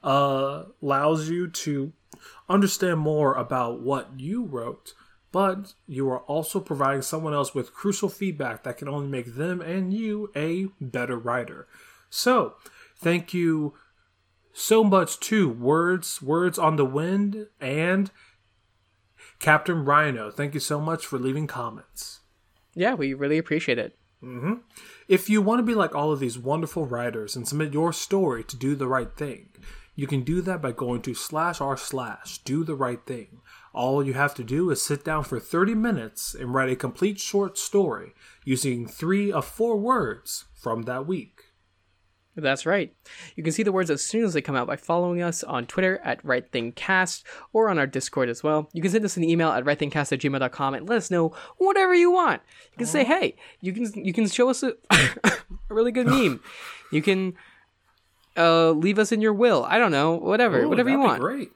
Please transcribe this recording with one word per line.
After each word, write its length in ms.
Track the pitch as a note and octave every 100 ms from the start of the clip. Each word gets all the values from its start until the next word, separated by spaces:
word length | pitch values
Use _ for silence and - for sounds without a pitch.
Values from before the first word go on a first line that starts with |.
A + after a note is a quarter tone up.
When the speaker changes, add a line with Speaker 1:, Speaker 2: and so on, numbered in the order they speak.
Speaker 1:
uh, 600 | C#3 C#3 C#3+ C3+ C#3 C#3+ E3 -
allows 480 | C#3+ C3+ D3 D#3+ D#3
you 160 | F3 F3+
to 440 | E3+ - C#3+ C#3 - _ - - - -
understand 500 | F#3+ G3 - F#3 E3
more 360 | D3+ D3+ C#3+
about 460 | C3 A#2+ C3 A#2+ A#2+
what 380 | A#2 C3+ - C3
you 260 | C3+ A3+
wrote, 480 | A3 C3 A#2 - - - _ _ _
but 440 | F3+ G3 F#3 G3 _ -
you 220 | C3+ C3+
are 100 | B2+
also 360 | - D3 D#3 G3
providing 440 | - C#3+ C3+ C#3
someone 300 | C3 D#3+ D#3+
else 220 | D3 C3+
with 180 | C#3 A#2+
crucial 360 | - G3+ G3 G3
feedback 560 | - G3 D3+ C3 A2
that 120 | B2+ A#2+
can 120 | C#3
only 180 | C#3+ C#3
make 300 | C3+ A#2+ A#2
them 240 | E3 F3+
and 340 | E3 F#3 F#3
you 360 | G3+ A3 G#3 G#3
a 320 | - D#3 F3 F#3+ _
better 360 | C3 B2+ B2 B2
writer. 520 | A#2 B2 A2 F2+ - - - _ _
So, 440 | - B3 B3 B2 - - - - _
thank 360 | E3+ F3 E3+
you 420 | F3+ E3+ D#3 D3 - _ _ _ _ _ _ _
so 300 | - - G#3+
much 380 | G#3+ F#3+ E3+ -
to 280 | - G#3+ F3
Words, 720 | A2+ A#2+ D#3 F3 F#3 E3+ -
Words 380 | C3+ D#3+ F3+ E3+
on 160 | D#3+
the 100 | D#3
Wind 640 | C3+ C3+ E3+ G3 G3+ G#3+ G#3+ _
and 500 | B2+ C#3 E3+ F#3+ G3 _ - _ _ _ _ _ _ _ _ _ - _
Captain 460 | - D3+ E3 E3+
Rhino. 460 | C#3 C#3+ D3+ B2 G#2+
Thank 220 | G#2+ C#3+
you 60 | C#3+
so 200 | - D3
much 260 | D3+ D#3+ -
for 120 | C3
leaving 280 | B2+ C3+ D3+
comments. 720 | C3 A#2+ A2 - - - - _ _ _ _ _
Speaker 2:
Yeah, 200 | - F#3+
we 200 | B3 C#3
really 240 | C3+ C#3+ D#3
appreciate 400 | D#3+ D#3 - A#2+
it. 180 | G#2+ _ _ _
Speaker 1:
Mm-hmm. 320 | B2 B2 D3 A#3+ _ - - - -
If 220 | F#3+ F#3+
you 100 | G#3+
want 160 | G3+ A#3+
to 20 |
be 100 | A#3
like 200 | A3 E3
all 180 | - D3
of 80 | D3
these 180 | C3 A#2
wonderful 460 | B2 D3+ E3 - D3
writers 480 | A#2+ A#2+ A2+ G#2+
and 140 | C3 A#2
submit 240 | C#3+ D#3
your 200 | C#3+ E3
story 520 | D#3+ - G3 F3+ A#2
to 120 | A2 B2
Do 200 | C3 C#3+
the 100 | C3
Right 240 | C3 A2+ -
Thing, 320 | D3 A2 - - - - - -
you 100 | C3+
can 160 | C#3
do 180 | B2 F3
that 200 | F3 F3+
by 100 | C#3+
going 300 | A#2+ B2 A#2+
to 120 | C3
slash 460 | A#2 - D3+ E3+ E3
R 160 | C#3 C3+
slash 640 | - C3+ A#2+ A2 - -
Do 240 | - C#3+
the 140 | E3 C#3
Right 280 | C3 A#2+
Thing. 360 | - B2 G#2 - _ - -
All 300 | - B2 C#3
you 80 | C#3
have 200 | C3 C#3+ -
to 80 |
do 260 | A#2 C#3 F3+
is 100 | C#3+
sit 220 | - D3
down 200 | - D#3
for 160 | D3+ B2
thirty 340 | - E3+ F#3+
minutes 600 | A3 A#3 F#3 A2 - -
and 200 | - B2+
write 160 | C3 C3
a 60 | B2+
complete 420 | C3+ - G3 G3
short 400 | - G3+ G3 F#3+
story 540 | - G3+ F3+ G#2+ - _ - -
using 420 | - C3 C#3 A#2+ A2+
three 460 | - D#3+ G3 G3+
of 120 | D#3
four 320 | - - A3+ G#3+
words 680 | A3 C4 C3+ G2+ - - -
from 280 | - - A2+
that 240 | A2+ B2+ D3
week. 340 | F#3 A2 _ _ _ _ _ _ _ _ _ _
Speaker 2:
That's 300 | - D3 C#3
right. 300 | - G3 D#3 _ - - - -
You 60 |
can 100 | D#3+
see 100 | D#3
the 100 | G#3
words 180 | F#3+ F3
as 120 | C#3+
soon 220 | - A3
as 80 | A3+
they 80 | D#3+
come 160 | - C3+
out 100 | B2
by 100 | C3+
following 440 | - E3+ F3 F3
us 240 | F3 E3+
on 220 | - C3+ A#2+
Twitter 340 | - F#3 F#3+
at 220 | - B2
Right 260 | - B2+ -
Thing 220 | B2+ A#2
Cast 540 | A#2+ - F#3+ F3+ - - - -
or 160 | A3 A3
on 100 | E3+
our 80 | C3+
Discord 440 | C3 - - B2
as 120 | A#2
well. 280 | D3+ D3+ D3+
You 80 | E3+
can 100 | F3
send 140 | G#3
us 140 | G#3 -
an 60 |
email 260 | E3 E3 D#3+
at 160 | B2 C3
right 120 | D3
thing 120 | D3
cast 240 | D3+ C#3
at 60 | C3+
gmail 180 | C#3+ C3+
dot 140 | B2+
com 200 | - C#3
and 160 | C3+ F3
let 80 | A#3
us 140 | -
know 240 | F3+ E3 - - -
whatever 360 | F#4 G4+ F#4+
you 160 | F4+ F4
want. 300 | F4+ E4 D#3 _ - -
You 60 | -
can 80 | A#3
say, 160 | D4
Speaker 1:
Uh-huh. 160 | B3 E4
Speaker 2:
"Hey," 160 | F#3 - - -
you 120 | F3+
can, 180 | F#3+ A#3 G#3
you 120 | F#3+
can 120 | F3 G#3+
show 200 | - B3
us 140 | B3
a, 100 | C4 -
<laughs> 80 | _
a 420 | F#3+ C3+ - - - - - -
really 240 | G#3+ A#3+
good 140 | A#3 A#3+
meme. 340 | C4+ G#3 A#2+ - - - - -
You 120 | D3+
can, 320 | D#3+ F#3+ F#3+ F3 - _ _ _ _ _ _ _ _ -
uh, 340 | E3+ E3 E3
leave 280 | D#3 E3+ G#3
us 140 | G#3
in 80 | A3+
your 140 | G#3+
will. 300 | G3+ A#3+ F3 A#2
I 80 | G#3+
don't 140 | A3+
know, 200 | C#3+ D3+
whatever, 480 | E3+ - G#3+ A#3+ C#3+
Speaker 1:
Ooh, 60 | D4+
Speaker 2:
whatever 180 | B3 B3
you 80 | C4+
Speaker 1:
that'd 60 |
be 40 | B3+
Speaker 2:
want. 140 | B2
Speaker 1:
great. 320 | D3 C#4 A3+